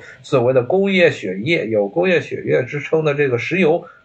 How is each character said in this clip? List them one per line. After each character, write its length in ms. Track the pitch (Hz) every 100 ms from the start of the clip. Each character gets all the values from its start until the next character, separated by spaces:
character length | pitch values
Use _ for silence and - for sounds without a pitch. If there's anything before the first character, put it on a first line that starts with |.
| - -
所 180 | - 139 120
谓 80 |
的 100 | 131
工 260 | 120 190 196
业 220 | 185 165
血 260 | - 98 95
液， 280 | 120 170 113
有 220 | 107 101
工 180 | 165 185
业 140 | 165
血 200 | - - 120
液 180 | 151
之 160 | 120 147
称 240 | - 160
的 100 | 156
这 140 | 143 143
个 100 | 120
石 220 | - 175
油， 240 | 160 170 - -